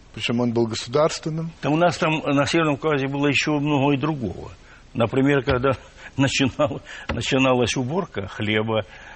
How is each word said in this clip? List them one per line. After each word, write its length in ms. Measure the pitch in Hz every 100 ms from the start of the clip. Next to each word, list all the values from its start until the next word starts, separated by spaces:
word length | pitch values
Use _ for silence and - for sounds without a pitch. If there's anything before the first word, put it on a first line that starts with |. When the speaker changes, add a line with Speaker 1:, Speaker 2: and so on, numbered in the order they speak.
| -
Speaker 1:
Причем 260 | 110 - 120
он 120 | 120
был 140 | 117 117
государственным. 840 | 107 123 147 160 - 165 160 165 -
Speaker 2:
Да 80 | 143
у 60 | 156
нас 220 | 175 -
там 220 | 165 156
на 220 | 147 143 135
Северном 300 | 165 156 139
Кавказе 320 | 156 143 135
было 180 | 139 143
еще 320 | 127 156 151
много 360 | 147 143 143
и 20 | 139
другого. 540 | 147 151 104 - - - - - -
Например, 480 | - 113 131 135 143
когда 300 | 127 127 135 127 - - - -
Начинал-, 640 | 135 - 135 - 143 147 - - -
начиналась 680 | 127 - 135 131 127 120 139
уборка 520 | 123 175 175 104 98
хлеба, 560 | - 104 107 110 110 101 - -